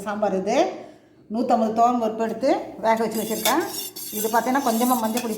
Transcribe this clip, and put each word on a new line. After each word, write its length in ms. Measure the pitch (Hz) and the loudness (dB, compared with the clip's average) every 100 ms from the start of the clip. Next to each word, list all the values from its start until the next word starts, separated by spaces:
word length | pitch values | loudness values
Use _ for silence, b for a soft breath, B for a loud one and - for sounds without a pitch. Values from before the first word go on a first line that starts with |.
| 214 | -6
சாம்பார் 280 | 208 208 190 | -2 0 0
இது. 160 | 190 254 370 - B B B B - | 0 2 2 -2 B B B B -8
நூற்றம்பது 380 | 214 254 233 226 220 | -4 2 2 2 4
துவரம் 240 | 240 247 | 4 4
பருப்பு 220 | 220 220 226 | 0 -2 -4
எடுத்து 240 | 226 269 339 - - | 0 0 0 -2 -4
வேக 120 | 214 226 | 0 2
வச்சு 180 | 226 220 | 0 -2
வச்சுருக்கேன். 420 | 202 214 214 285 - - - - - 208 | -4 0 2 2 0 -6 -10 -12 -10 -4
இது 100 | 214 | 0
பார்த்தீங்கன்னா 380 | 226 247 262 262 | 0 2 0 2
கொஞ்சமாக 340 | 226 247 247 | 2 2 2
மஞ்சள் 220 | 220 233 | 0 -2
பொடி 120 | 240 | -2